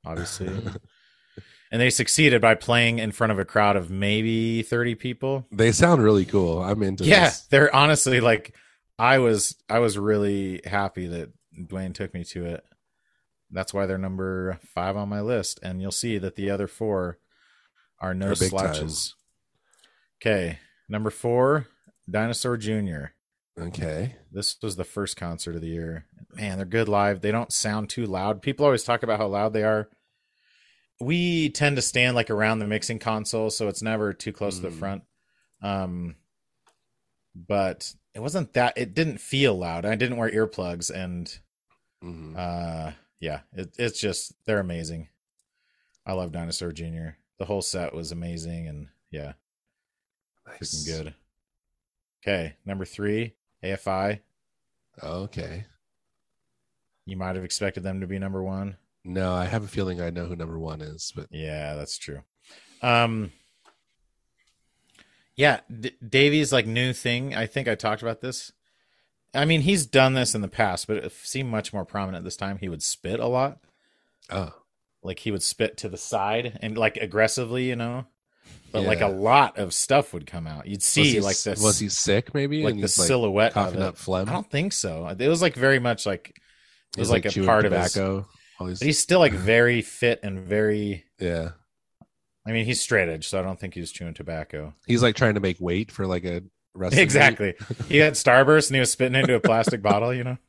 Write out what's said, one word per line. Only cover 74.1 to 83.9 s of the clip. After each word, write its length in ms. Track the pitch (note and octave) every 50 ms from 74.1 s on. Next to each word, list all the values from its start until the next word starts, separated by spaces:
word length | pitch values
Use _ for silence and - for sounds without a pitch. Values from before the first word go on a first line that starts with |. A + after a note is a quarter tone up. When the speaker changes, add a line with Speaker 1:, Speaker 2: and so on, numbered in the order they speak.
| _ _ _ -
Speaker 2:
Oh. 240 | F#2 G2 F2+ D#2+ - - _ _ _ _ _ _ _ _
Speaker 1:
Like, 160 | - F#2+ F#2 -
he 100 | - A2+
would 120 | G2+ F#2
spit 340 | - - - - A2+ - - -
to 100 | - G#2+
the 100 | F2+ -
side 600 | - - B2 G#2 F#2+ G2+ A2 A#2 A2+ A#2 G#2 -
and, 140 | - A2 G#2+ A2+
like, 180 | A2+ G#2+ -
aggressively, 720 | - A2 F#2+ F2 G#2+ A2 A2 - C3 B2+ A2+ A#2+ B2+ B2+ B2+
you 80 | B2
know? 300 | A#2 A#2 A#2 A#2+ B2+ B2 _ _ _ _ _ _ _ _ - - - _ -
But, 120 | - A2 G2
like, 160 | G2+ G#2+ -
Speaker 2:
Yeah. 80 | A2 G2
Speaker 1:
a 40 | F#2+
lot 440 | F#2+ G2+ A2 B2+ C#3+ C#3 A2+ - -
of 160 | G2+ F2+ -
stuff 400 | - - - C3+ C#3 C3+ - -
would 120 | E2+ D2+
come 200 | - - F2 E2
out. 200 | D#2 D2+ D2+ -
You'd 120 | - G2+ G2
Speaker 2:
Was 60 | -
Speaker 1:
see, 200 | - - D3+ D3+ D3
Speaker 2:
he 80 | A#2+ G#2+
Speaker 1:
like, 120 | G2 G2
Speaker 2:
s-, 120 | F#2+ - -
Speaker 1:
this 180 | G#2+ F#2+ F#2
Speaker 2:
was 160 | G#2+ G#2+ G2+ -
he 120 | G#2+ G2
sick, 420 | - - - - G2 G#2+ A#2+ - -
maybe? 280 | D3 C#3 C#3+ D3 D3+ -
Speaker 1:
like, 80 | -
Speaker 2:
And 100 | A#2 G#2
Speaker 1:
the 40 | G2 G2
Speaker 2:
he's, 100 | - -
like, 80 | F3+
Speaker 1:
silhouette 420 | E3+ C3+ B2 A#2 G#2 F#2+ G#2 A2 A2+
of 40 | -
Speaker 2:
coughing 260 | G#2 G2+ F#2 F2+ F#2
Speaker 1:
it. 40 | F#2+
Speaker 2:
up 140 | F#2+